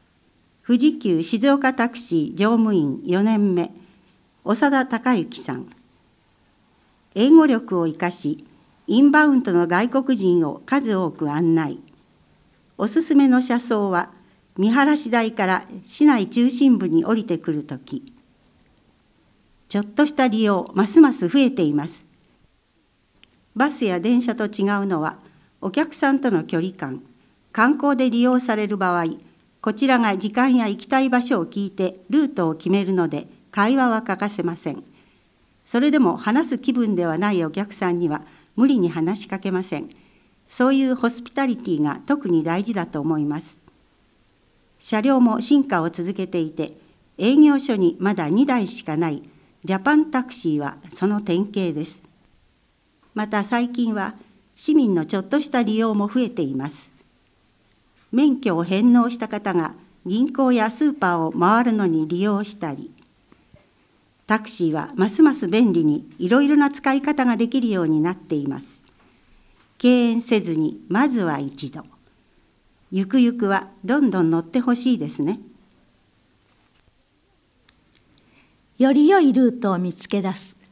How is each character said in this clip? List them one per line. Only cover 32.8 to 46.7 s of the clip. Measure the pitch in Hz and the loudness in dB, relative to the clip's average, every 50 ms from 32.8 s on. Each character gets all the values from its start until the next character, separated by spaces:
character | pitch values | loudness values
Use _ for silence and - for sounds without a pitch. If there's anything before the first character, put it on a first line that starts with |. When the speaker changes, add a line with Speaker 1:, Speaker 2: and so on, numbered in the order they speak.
| 190 | 0
Speaker 1:
る | 185 190 | 0 0
の | 185 170 | 0 -2
で、 | 156 147 147 - - - _ _ _ | -2 -4 -8 -10 -12 -18 _ _ _
会 | - 208 202 226 269 | -2 0 0 2 2
話 | 269 254 240 | 2 2 0
は | 226 220 | 0 -2
欠 | 226 - 190 185 | -4 -6 -6 -4
か | 202 202 | -6 -6
せ | 208 190 | -4 -4
ま | 170 170 170 | -6 -6 -6
せ | - - 156 | -6 -8 -10
ん。 | 139 - - _ _ _ _ _ _ _ _ _ _ _ _ _ _ _ _ | -10 -10 -14 _ _ _ _ _ _ _ _ _ _ _ _ _ _ _ _
そ | - - 240 | -4 -2 0
れ | 269 302 | 2 2
で | 294 302 | 4 4
も | 247 175 170 | 4 2 0
話 | - - 208 226 285 330 - | -2 -2 -2 0 0 0 0
す | 254 | -4
気 | - - - 240 | -4 -2 -2 0
分 | 247 233 214 196 | 0 0 0 0
で | 175 175 | 0 0
は | 165 156 | -2 -2
な | 170 202 208 | -2 -2 0
い | 202 175 165 | 0 0 -2
お | 156 | -2
客 | 156 190 208 208 - | -4 -6 -8 -8 -8
さ | - 196 180 | -6 -4 -2
ん | 175 170 | -2 -2
に | 175 151 | -2 -2
は | 151 - - - - _ _ _ _ | -4 -4 -8 -12 -20 _ _ _ _
無 | 208 247 | 0 2
理 | 277 277 226 | 2 2 2
に | 180 170 | 0 0
話 | 160 165 160 175 214 208 - | -2 -2 -2 -2 -2 -4 -8
し | |
か | - 190 190 | -10 -10 -8
け | - 190 | -6 -4
ま | 185 185 | -4 -4
せ | 185 - 160 147 | -4 -6 -8 -10
ん。 | 160 - - - _ _ _ _ _ _ _ _ _ | -10 -12 -18 -20 _ _ _ _ _ _ _ _ _
そ | _ - - 247 262 | _ -4 0 0 2
う | 277 | 2
い | 269 269 | 2 0
う | 262 254 | 0 0
ホ | 254 240 233 | -2 -2 -4
ス | 240 240 - | -4 -6 -14
ピ | - | -10
タ | - 277 277 | -6 -4 -4
リ | 254 233 | -4 -4
テ | - - 196 | -4 -4 -4
ィ | 170 147 | -2 -2
が | 151 147 139 - - | -2 -2 -4 -6 -4
特 | - - 285 - 175 | -4 -4 -2 -2 0
に | 170 160 151 | 0 0 0
大 | 165 165 190 202 | 0 -2 -4 -4
事 | - - | -4 -4
だ | 202 226 | -6 -6
と | 233 - 151 | -6 -6 -6
思 | 143 160 160 151 | -4 -2 -2 -2
い | 147 | -2
ま | 147 147 160 | -4 -4 -6
す。 | - - - _ _ _ _ _ _ _ _ _ _ _ _ _ _ _ _ _ _ _ _ _ _ _ _ _ | -10 -16 -20 _ _ _ _ _ _ _ _ _ _ _ _ _ _ _ _ _ _ _ _ _ _ _ _ _
車 | - - 226 214 | -10 -6 -4 0
両 | 214 277 269 262 | 2 2 4 4
も | 247 233 220 - | 4 4 2 0
進 | - - 294 277 269 | 0 2 2 2 4
化 | 277 190 170 | 2 0 -2
を | 160 170 | -2 -2
続 | 165 - 170 185 185 | -4 -6 -6 -6 -6
け | - 185 | -6 -6
て | 185 - 175 | -4 -4 -4
い | 160 160 | -4 -4
て、 | 156 - 156 - | -6 -6 -8 -8